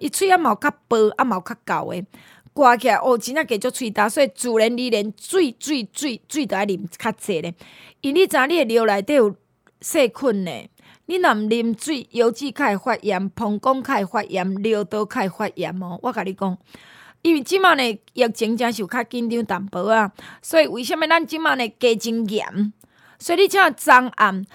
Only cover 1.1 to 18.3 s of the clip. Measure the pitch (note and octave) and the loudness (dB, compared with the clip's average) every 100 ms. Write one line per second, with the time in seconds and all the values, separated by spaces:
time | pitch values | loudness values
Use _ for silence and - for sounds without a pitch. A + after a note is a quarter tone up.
1.1 | - C4 F#3+ F3 A#3 - E3+ D3 F3+ F#3 | 2 -2 -2 -6 -14 -4 -4 -4 -8 -12
2.1 | - - _ _ - C4 A#3+ B3 G3+ - | -18 -20 _ _ 4 4 6 4 2 2
3.1 | A#3+ - C#4 D#4 G#3+ B3+ - A#3+ G3+ G#3+ | 0 0 -4 -2 -2 -4 -4 -6 0 0
4.1 | C4 C4+ - B3 A3 A3 A#3+ B3+ G#3+ G#3 | 2 0 0 -2 2 2 0 0 0 -2
5.1 | - - F#4 D#4 - - D4 G#3+ - D4 | -8 -4 0 0 -2 -4 -4 -4 -8 -6
6.1 | A3+ _ D4+ A#3+ G3 G#3 F#3 E3+ - A#3 | -6 _ -6 -2 -2 -2 -4 -6 -6 -6
7.1 | - - F3 E3 E3+ - - - _ C#4 | -6 -4 -4 -4 -12 -20 -20 -20 _ -2
8.1 | D4 F#4 D4 C4 E4+ B3 A3+ A3+ G3+ G3 | 2 2 4 2 2 2 2 2 0 2
9.1 | D4 G#3+ - _ _ _ _ - E4 B3+ | 2 2 0 _ _ _ _ -6 0 0
10.1 | - C4+ G#3 F#3 B2 - _ _ _ - | 0 -2 0 -4 -8 -14 _ _ _ -6
11.1 | F4+ F4+ A3 G#3+ A3+ A#3 A3 - D4 - | 0 2 2 0 0 0 -4 -4 -6 -6
12.1 | - A#3 A3+ C#4 - C#4 G3+ C4 - G3+ | 0 2 2 -8 -2 -2 -2 -2 -4 -2
13.1 | F#3 F#3+ - A3 G#3 C4 C4+ B3+ C4 F#3+ | -2 -4 -6 -4 -2 0 -2 0 -2 -2
14.1 | A#3 G3+ F#3+ F3+ F#3+ G#3 G#3+ G3+ G#3+ G#3 | -4 -4 -4 -4 -2 0 0 -2 -4 -4
15.1 | B3+ G3 - G#3 - E3 F3+ F3+ F3+ A#3 | -4 -4 -4 -8 -6 -8 -8 -10 -8 -6
16.1 | A3 F#3 G3 G3 F3+ _ - - - - | -6 -6 -4 -4 -6 _ -20 -20 -20 -20
17.1 | _ E4 D#4+ A#3+ F#4+ F#4+ D4+ B3 G#3 _ | _ 0 0 2 2 4 4 2 -2 _
18.1 | - A#3+ | 0 0